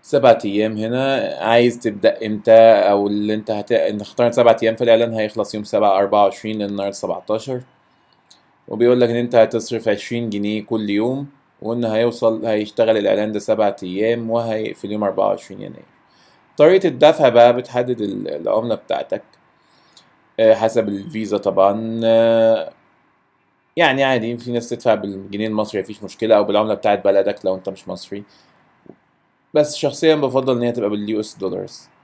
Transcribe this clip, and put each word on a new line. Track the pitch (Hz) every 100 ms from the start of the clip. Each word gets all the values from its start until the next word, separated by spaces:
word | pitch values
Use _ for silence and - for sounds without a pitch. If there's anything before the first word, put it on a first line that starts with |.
سبعة | - 113 123 113 104
أيام | 101 110 107
هنا، | 110 123 135 135 98 69
عايز | 95 117 120 117
تبدأ | 113 101 113 - 110
إمتى؟ | 107 107 113 113 104 95
أو | 101 101
اللي | 104 104
أنت | 107 107
هت-، | 107 101
نختار | 120 82 104 101 - 120
سبعة | 117 117 117
أيام، | 113 113
في |
الإعلان | 117 113 117
هيخلص | 113 107 113 101 107
يوم |
سبعة | 104 107 104 95
أربعة | 98 104
وعشرين | 101 - 110 110
لأن | 101
النهاردة | 101 98
سبعتاشر، | 98 92 87 - 110 135 127 127 _ _ _ _ _ _ _ _ _ -
وبيقول | 107 120 123
لك | 120
إن | 117
أنت | 120 120
هتصرف | 110 117 - 113 113
عشرين | 101 - 120 117
جنيه | 101 101 107 104
كل | 113 104
يوم، | 101 117 135 143 _ _ _
وإن | 110 120 117
هيوصل، | 110 120 113 117 113 110
هيشتغل | 107 104 - 113 110
الإعلان | 101 101 107
ده | 104
سبعة | 104 107 104 98
أيام | 92 95 110 117 113
وهيقفل | 117 113 110 110 - 101
يوم | 107
أربعة | 104 95 101
وعشرين | 101 - 98
يناير. | 101 - - _ _ _ _ _ _ -
طريقة | 151 190 185
الدفع | 127 151 160 139
بقى | 117 120 120
بتحدد | 123 123 123 120
ال-، | 104 101 101
العملة | 76 82 92 117 107
بتاعتك، | - 139 - 104 - _ _ _ _ _ _ - _ _ _ -
آه، | 110
حسب | 107 113 117 107
الفيزا | 101 101 110 107 101
طبعًا، | 101 92 98 104 113 113
آه، | 113 113 113 113 113 110 78 _ _ _ _ _ _ _ _ _ _ -
يعني | 160 135
عادي، | 135 131 113 120
في | 120
ناس | 120 117
تدفع | 117 123 104
بالجنيه | 104 98 98 101 110
المصري | 107 107 104
مفيش | 95 104
مشكلة، | 101 - 113 107
أو |
بالعملة | 104 104 107
بتاعت | 101 107 101 -
بلدك | 196 196 202 190
لو | 185
أنت | 196
مش | 190 -
مصري، | 185 - 101 104 _ _ _ _ _ - - _ _ _ _ _
بس | 151 147 -
شخصيًا | 147 - 160 151
بفضل | 139 127 131 123
إن |
هي | 120
تبقى | 120 104
باليو | 104 104 110
اس | 107 -
dollars | 95 95 92 - - _